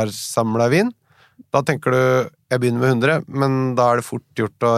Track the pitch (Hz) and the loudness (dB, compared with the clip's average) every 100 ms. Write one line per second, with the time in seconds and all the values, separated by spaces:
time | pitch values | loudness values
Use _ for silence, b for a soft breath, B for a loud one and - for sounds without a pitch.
0 | 110 98 - - 113 113 120 156 240 - | -2 -6 -6 -2 -2 0 2 2 0 -4
1 | b b b b _ 139 139 147 131 127 | b b b b _ -2 -2 -2 0 2
2 | 127 127 113 - _ 127 120 120 131 123 | 2 0 -2 -10 _ -2 0 0 2 2
3 | 135 160 - 139 139 131 131 123 123 120 | 2 0 -4 -4 -2 0 -2 2 2 2
4 | - 120 - - 107 - 120 | -2 -10 -8 -6 -6 -2 0